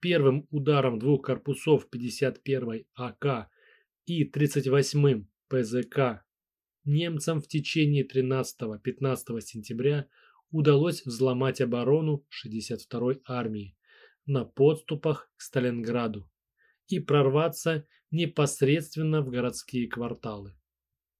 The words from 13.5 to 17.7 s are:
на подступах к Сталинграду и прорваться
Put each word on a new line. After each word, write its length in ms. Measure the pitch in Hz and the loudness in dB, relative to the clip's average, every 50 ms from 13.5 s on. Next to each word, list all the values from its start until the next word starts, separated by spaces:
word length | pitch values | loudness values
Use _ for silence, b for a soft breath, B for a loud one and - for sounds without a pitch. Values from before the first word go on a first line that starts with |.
| 107 104 101 95 - _ b b b b b b b b b | -6 -8 -10 -12 -16 _ b b b b b b b b b
на 180 | 143 139 131 113 | -2 -2 -2 -2
подступах 840 | - - - 139 151 156 156 - - 156 147 - 160 147 - - _ _ | -2 2 4 4 4 4 2 -2 -8 -6 -2 -2 -2 -2 -2 -6 _ _
к 40 | - | -20
Сталинграду 920 | - - - 135 123 123 120 120 113 113 117 120 117 113 107 101 - - _ _ _ _ _ _ _ _ _ _ _ | -10 -6 -2 0 0 0 -2 -2 -4 -2 -2 -2 -2 -4 -6 -8 -12 -16 _ _ _ _ _ _ _ _ _ _ _
и 120 | - 185 160 | -6 -4 -4
прорваться 880 | 147 - 147 147 139 135 135 151 160 165 165 - - 165 | 0 2 4 4 4 4 2 2 0 0 -2 -4 -2 -2